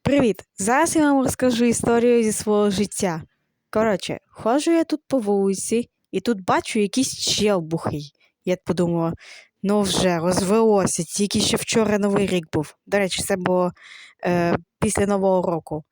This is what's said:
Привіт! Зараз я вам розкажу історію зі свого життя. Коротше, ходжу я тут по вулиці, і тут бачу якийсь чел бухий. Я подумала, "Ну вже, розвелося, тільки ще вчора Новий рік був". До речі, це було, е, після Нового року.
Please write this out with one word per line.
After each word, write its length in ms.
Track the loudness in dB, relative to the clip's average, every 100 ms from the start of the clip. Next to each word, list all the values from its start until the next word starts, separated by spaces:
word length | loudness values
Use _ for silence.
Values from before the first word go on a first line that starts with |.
Привіт! 420 | 2 2 2 -2 -10 -6
Зараз 380 | 0 2 2
я 180 | 4 4
вам 100 | 4
розкажу 420 | 0 0 -2 2
історію 580 | 2 2 2 2 4 4
зі 80 | 2
свого 380 | -2 0 2 2
життя. 540 | 0 -4 -2 -4 -4 -10 _ _ _ _
Коротше, 500 | -2 0 0 -4 -10 _
ходжу 440 | -6 0 0 2
я 120 | 2
тут 180 | 0 -6 _
по 120 | -2
вулиці, 680 | 0 0 0 -2 -2 -4 -4 _ _
і 80 | -6
тут 260 | -4 -4
бачу 340 | 0 -2 0 -2
якийсь 380 | 0 -2 -4 -4
чел 420 | -4 0 0 0
бухий. 540 | -2 -6 -4 -8 -12 _ _ _
Я 120 | -6 -4
подумала, 480 | -4 -2 0 0 -2 -4 -14 -20 -20 _
"Ну 180 | 0 0
вже, 380 | 0 0 0 2
розвелося, 840 | 0 0 2 2 4 4 2 -2
тільки 360 | -6 -4 -2 0
ще 180 | 0 -2
вчора 420 | 0 0 2 0
Новий 280 | 0 0 0
рік 200 | -2 -2
був". 220 | -6 -6 _
До 120 | -4 0
речі, 260 | 0 -4
це 120 | -4
було, 360 | -2 0 0 0 -4 -20 -20 -20 _
е, 300 | -2 0 0 -2 -6 _
після 260 | -2 0
Нового 460 | 0 2 2 2 0
року. 320 | -4 -6 -10 -10